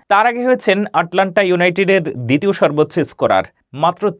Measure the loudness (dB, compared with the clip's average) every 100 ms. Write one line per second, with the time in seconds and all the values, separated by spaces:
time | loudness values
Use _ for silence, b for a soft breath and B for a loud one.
0 | 0 2 2 0 0 0 0 0 0 -2
1 | 0 0 0 0 0 2 2 0 2 0
2 | 0 -6 -2 0 0 0 0 2 0 -2
3 | -4 -2 0 0 -2 _ _ -4 -4 -2
4 | -6 -6